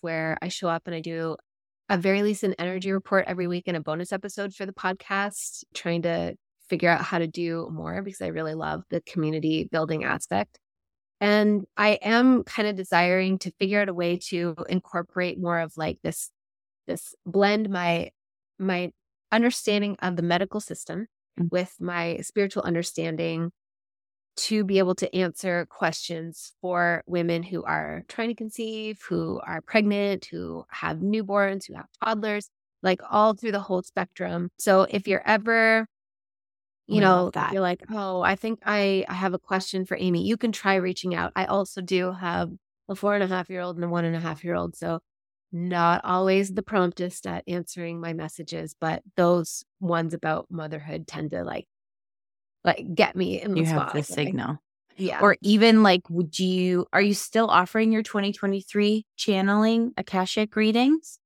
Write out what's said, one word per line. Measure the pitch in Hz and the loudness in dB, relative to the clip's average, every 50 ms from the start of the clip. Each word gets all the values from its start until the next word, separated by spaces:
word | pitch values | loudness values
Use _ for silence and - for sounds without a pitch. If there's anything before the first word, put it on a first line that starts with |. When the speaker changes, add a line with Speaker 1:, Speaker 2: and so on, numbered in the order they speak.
| - | -8
Speaker 1:
where | 170 165 160 160 160 160 - - | -6 -4 -2 -2 -2 -4 -4 -4
I | 180 | -6
show | - - 190 | -6 -4 -2
up | 175 165 165 - | -2 -2 -2 -4
and | 180 170 | -6 -8
I | 160 | -8
do, | 160 170 165 165 165 165 151 - _ _ _ _ _ _ _ _ _ - | -6 -6 -6 -4 -4 -4 -6 -8 _ _ _ _ _ _ _ _ _ -2
at | 202 180 | 0 2
very | 170 196 196 202 | 4 4 2 4
least, | 208 208 208 - - | 2 0 0 0 -2
an | 196 190 - | -2 -2 -2
energy | 175 180 185 185 185 196 | -4 -4 -4 -4 -4 -2
report | 196 190 - - 202 190 - | -2 -4 -2 2 2 2 2
every | - 180 180 180 | 2 -2 -4 -2
week | 175 175 175 - | -2 -2 -4 -4
and | 190 175 | -4 -4
a | 160 | -4
bonus | 151 - 156 165 175 - 202 | -2 -4 -4 -4 -4 -6 -6
episode | 190 196 202 - - 202 196 190 | -8 -8 -8 -8 -8 -8 -8 -8
for | - 202 | -8 -10
the | 190 196 | -10 -8
podcast, | - - 185 190 196 - - 196 196 202 208 196 - - - - - - _ - | -6 -4 -4 -4 -6 -6 -4 -4 -2 -2 -4 -6 -8 -10 -12 -12 -14 -16 _ -12
trying | - - 175 170 170 165 | -8 -4 -2 -2 0 0
to | 170 170 170 - 170 - - _ _ _ _ _ - | 0 -2 -2 -2 -4 -6 -10 _ _ _ _ _ -6
figure | 185 160 175 170 | -2 2 4 4
out | 170 - | 4 2
how | 165 - 190 | 0 -2 -2
to | 170 170 | -2 -2
do | 160 - 170 170 165 165 165 165 165 | -2 -4 -6 -4 -4 -4 -4 -6 -8
more | 160 156 160 160 170 190 196 | -8 -10 -8 -6 -6 -6 -8
because | 196 190 - | -10 -10 -8
I | 190 | -8
really | 175 165 160 160 156 156 | -6 -6 -6 -6 -6 -6
love | 160 156 156 156 165 185 - | -6 -6 -6 -6 -6 -6 -6
the | 170 170 | -6 -6
community | - - - 175 156 156 156 156 147 156 160 160 - - | -6 -6 -4 -2 -2 -2 -2 -2 0 0 0 0 -2 -2
building | - 160 160 151 160 156 - | -2 -2 -2 -2 -2 -2 -2
aspect. | - - - - - 180 196 208 - _ _ _ _ _ _ _ _ _ _ _ _ _ - | -2 -2 -4 -4 -4 -2 -2 -2 -4 _ _ _ _ _ _ _ _ _ _ _ _ _ 0
And | 202 208 208 214 208 208 208 202 196 - - | 2 4 4 6 4 4 2 0 -2 -4 -2
I | - 208 214 214 - | 2 4 4 4 2
am | - 208 226 233 247 262 254 240 - | 2 2 4 6 6 6 6 4 2
kind | - - - 214 | -2 -2 -2 -2
of | 208 202 | -2 -2
desiring | 190 190 - 190 170 175 180 180 185 190 190 190 185 | -4 -2 2 4 4 4 4 4 2 2 2 0 -2
to | - 180 - | -4 -6 -6
figure | - 202 190 202 208 | -2 -2 0 2 2
out | 208 | 2
a | 196 180 | 0 0
way | 175 175 175 175 175 - | 0 0 0 0 -2 -4
to | - 190 170 175 170 160 160 170 | -4 -4 -2 -2 -2 -4 -6 -4
incorporate | - 175 185 - - - 180 175 - - 185 180 180 - - | -2 -2 -2 -2 -2 -6 -6 -6 -4 -2 -2 -2 -2 -2 -2
more | 180 175 170 170 | -2 0 0 0
of, | 165 160 - | -2 -4 -4
like, | 160 156 160 - - - | -4 -4 -4 -4 -4 -4
this, | 165 165 - - - _ _ _ _ _ _ _ _ _ _ _ | -6 -6 -6 -8 -12 _ _ _ _ _ _ _ _ _ _ _
this | - - - - - - _ - | -8 -8 -8 -8 -14 -18 _ -8
blend | 175 170 196 202 202 208 214 220 202 | -2 2 4 4 4 4 2 0 -2
my, | 196 180 175 175 170 170 170 - - _ _ _ _ _ _ _ _ - | -2 -2 0 0 0 0 -2 -6 -12 _ _ _ _ _ _ _ _ -6
my | 190 190 185 175 180 175 - _ _ _ _ _ _ - | -2 -2 -2 -2 -4 -6 -8 _ _ _ _ _ _ 0
understanding | 214 226 233 247 247 - - 220 208 208 202 202 196 - | 2 4 4 2 2 0 0 0 0 0 0 -2 -4 -4
of | - 185 175 | -4 -2 -2
the | 170 | 0
medical | 170 170 170 175 196 190 - 214 | 0 2 2 2 0 0 -4 -6
system | - - 175 - - - 160 180 226 - _ _ _ _ _ - | -8 -8 -12 -12 -10 -10 -8 -8 -10 -10 _ _ _ _ _ -4
Speaker 2:
Mm. | 175 170 | -2 0
Speaker 1:
with | - 180 180 - - - | 0 -2 -2 -4 -6 -8
my | 175 175 175 175 170 170 170 - | -8 -6 -4 -2 -2 -4 -4 -6
spiritual | - - - 208 202 196 - 196 - | -8 -6 -2 0 0 0 0 -2 -2
understanding | 170 170 165 170 - - - 165 165 160 156 165 165 165 160 165 175 - _ _ _ _ _ _ _ _ _ _ _ _ _ _ _ - | 0 0 -2 -2 -4 -4 -4 -4 -4 -4 -4 -4 -4 -2 -4 -4 -6 -8 _ _ _ _ _ _ _ _ _ _ _ _ _ _ _ -10
to | - - - 220 214 208 | -8 -4 -2 0 0 2
be | 190 196 | 2 4
able | 190 190 180 185 | 4 4 4 2
to | - - - - | 0 -2 -2 0
answer | 185 185 175 156 - - 185 175 175 165 - | 0 0 -2 -2 -4 -4 -2 -2 -2 -4 -6
questions | - - 180 165 160 - - - 170 160 165 165 156 - - - _ _ | -6 -2 -2 -2 -2 -2 -8 -8 -8 -8 -10 -10 -12 -14 -18 -20 _ _
for | - 180 180 175 175 175 170 165 - | -6 -2 0 2 2 2 0 0 -2
women | - 175 175 170 170 170 165 175 | -2 -2 0 0 0 0 -2 -4
who | 185 190 165 - | -6 -8 -6 -4
are | - 156 156 156 151 156 165 175 - | -2 -2 -2 -4 -4 -8 -10 -12 -12
trying | - - 226 | -8 -6 -4
to | 233 226 | -4 -4
conceive, | - 226 220 - - 226 220 220 220 214 214 214 - - | -6 -8 -10 -8 -8 -8 -8 -6 -8 -8 -8 -10 -10 -8
who | - 180 170 165 160 - - - | -4 -4 -2 -2 -4 -6 -8 -8
are | - 170 160 | -8 -10 -10
pregnant, | - - - 220 208 208 202 202 202 202 196 190 - | -4 0 2 4 4 4 2 2 0 0 -2 -4 -6
who | - - 170 180 165 - - - - | -10 -12 -10 -10 -8 -10 -12 -12 -14
have | - - 165 165 156 | -12 -8 -6 -6 -4
newborns, | 160 180 202 214 220 208 196 202 202 202 196 196 196 - | -2 -2 -2 -2 -2 -2 0 0 0 2 0 -2 -4 -8
who | - 202 | -12 -16
have | 165 - - _ - - | -16 -18 -16 _ -6 -4
toddlers, | 226 226 208 214 214 208 208 202 - _ _ _ _ _ _ - | -2 -2 -2 -2 -2 -4 -4 -6 -10 _ _ _ _ _ _ 0
like, | 185 185 - - - | 0 0 0 -2 0
all | - 214 214 220 214 | 4 4 6 4 4
through | 208 - 226 202 | 2 -2 -4 -2
the | 202 | -2
whole | 190 - 190 185 180 | -2 -2 -2 -2 -2
spectrum. | - - 190 180 - - - 180 180 170 170 175 175 _ - | -4 -4 -6 -6 -6 -6 -8 -6 -4 -4 -4 -6 -6 _ -2
So | - 214 190 190 190 - | 4 6 6 6 6 4
if | - 202 196 | 2 -2 0
you're | 214 185 - - | 0 0 0 2
ever, | - 214 214 214 233 226 226 226 220 220 226 220 - _ _ _ _ _ _ _ _ _ _ _ _ _ _ _ _ _ _ _ | 2 2 2 2 2 4 4 6 6 4 4 2 -2 _ _ _ _ _ _ _ _ _ _ _ _ _ _ _ _ _ _ _
you | - - | 0 4
Speaker 2:
We | 170 | 6
Speaker 1:
know, | 196 185 185 180 180 | 6 8 6 6 4
Speaker 2:
love | - - | 2 0
that. | 160 - - | -2 -2 -2
Speaker 1:
you're | 196 190 185 | 0 0 0
like, | 180 180 185 - - | 0 0 -2 -6 -8
"Oh, | 220 214 196 190 185 180 | -8 -6 -4 -4 -2 0
I | 180 180 196 | 2 0 0
think | 196 - 220 226 - - | 0 -2 -4 -6 -4 -2
I, | 208 208 208 202 196 196 190 190 - | 0 0 2 2 2 2 0 0 -2
I | 180 | -4
have | 185 185 190 180 | -2 -2 -2 -2
a | 185 | -4
question | _ - 190 190 185 - - 190 185 | _ -2 -2 -2 -2 -2 -4 -6 -4
for | - - - | -4 -4 -2
Amy," | 185 185 175 170 185 | 0 2 2 2 2
you | 202 233 | 0 -2
can | 226 - 233 | 0 0 -2
try | 196 - - 196 196 | -2 0 0 2 2
reaching | 190 175 - 151 - - 185 175 | 2 2 0 -2 -4 -4 -4 -2
out. | 170 170 - - | -2 -2 -2 -2
I | 190 190 | -2 -2
also | - - 196 190 - - 196 | 0 0 0 0 -2 -6 -8
do | 180 175 190 180 180 185 | -4 0 0 2 2 0
have | 185 180 185 175 175 175 175 170 - - _ _ _ _ _ | -4 -4 -4 -2 -2 -2 -2 -4 -6 -12 _ _ _ _ _
a | - 196 | -10 -6
four | - - 202 202 | -2 0 2 2
and | 202 196 | 2 2
a | |
half | 185 185 185 180 - | 0 -2 -2 -4 -6
year | 185 180 | -8 -8
old | 180 180 175 | -8 -6 -6
and | 170 175 | -4 -4
a | 175 | -2
one | 170 175 170 | 0 0 0
and | 165 165 | 0 0
a | 165 | -2
half | 170 160 160 151 - | -4 -6 -8 -6 -4
year | 170 175 | -4 -2
old. | 175 175 170 - | -2 -2 -4 -6
So | - 165 170 165 170 - _ _ _ _ _ _ _ _ _ | -6 -6 -4 -4 -6 -6 _ _ _ _ _ _ _ _ _
not | - 170 175 180 180 175 170 170 175 - - | -8 -6 -4 0 2 4 6 6 4 4 2
always | - 180 180 190 190 190 196 196 196 185 | 2 2 4 4 4 4 4 4 0 -2
the | 185 | -6
promptest | 190 - 220 196 180 175 175 - 175 180 - - - | -4 -2 2 2 2 2 0 -2 -6 -6 -8 -8 -10
at | 190 170 175 - | -8 -8 -8 -6
answering | 185 175 175 170 - - 180 170 170 170 170 | -6 -6 -6 -6 -8 -10 -10 -10 -8 -8 -8
my | 170 165 160 | -8 -8 -6
messages, | 165 160 156 - - 160 - 170 165 160 156 - - | -6 -8 -10 -10 -12 -12 -10 -8 -8 -8 -10 -8 -6
but | 165 160 160 - - 190 - | -4 -4 -4 -4 -8 -4 2
those | - 175 175 175 175 165 - - - - _ _ - | 4 6 6 6 4 2 -2 -6 -12 -12 _ _ -6
ones | 190 170 170 165 165 160 165 | -2 0 0 0 0 -2 -4
about | 165 - 160 156 - - - | -4 -2 -2 -2 -2 -4 -8
motherhood | 180 165 156 151 156 156 147 156 151 165 160 | -10 -8 -8 -8 -10 -10 -10 -10 -10 -10 -10
tend | - - 160 160 151 | -10 -10 -8 -6 -6
to, | - 180 175 | -4 -6 -6
like, | - - - - _ _ _ _ _ _ _ _ _ _ _ _ _ _ _ _ _ _ _ - | -6 -8 -10 -10 _ _ _ _ _ _ _ _ _ _ _ _ _ _ _ _ _ _ _ 0
like, | 175 160 - - - 165 | 0 0 0 -2 -4 0
get | 185 214 - - | 2 2 2 2
me | 180 185 175 185 190 | 0 -2 -2 -2 -4
in | - 208 190 | -4 -2 0
the | 165 | 2
Speaker 2:
You | 160 | 2
have | 160 160 151 147 - - | 2 2 0 0 -2 -2
the | 147 147 | -4 -4
Speaker 1:
spotlight. | - - 147 147 | -4 -4 -4 -2
Speaker 2:
signal. | 139 196 127 113 123 151 - _ _ _ _ _ _ _ | -2 -2 -2 -2 -4 -6 -6 _ _ _ _ _ _ _
Speaker 1:
Yeah. | - 190 180 - - | -4 -4 -4 0 4
Speaker 2:
Or | 202 202 - - | 4 4 4 4
even, | - 202 208 208 220 233 220 220 | 4 4 6 8 8 8 8 10
like, | 214 196 185 185 - - | 8 8 6 4 2 -2
would | 170 175 180 156 - | -2 -2 -2 -2 -2
you, | - 185 185 185 185 180 180 180 180 180 - - | -2 0 0 2 2 2 2 2 2 0 2 2
are | 185 | 4
you | 202 202 202 | 4 4 2
still | - - - - 220 226 | 0 -2 -2 2 2 4
offering | 214 - 175 180 - - 220 220 220 | 4 4 4 4 2 2 2 2 4
your | 220 214 220 | 4 2 0
twenty | - - 208 196 202 | -2 -2 -2 -2 -2
twenty-three | 202 - - 196 196 196 190 - - 208 208 208 214 220 214 _ _ | -2 -2 -2 -2 -2 -2 -4 -2 0 2 4 4 4 2 -2 _ _
channeling | - - - 202 190 190 196 202 214 214 220 226 226 233 247 - | -6 -2 0 2 2 4 4 4 4 4 4 4 2 0 0 -2
Akashic | - 196 - - 185 185 - - 214 214 214 - | -6 -6 -2 0 0 0 0 0 0 0 0 2
readings? | 214 220 220 220 233 247 277 311 320 - - - - _ | 2 4 4 4 4 6 6 4 4 0 -4 -20 -20 _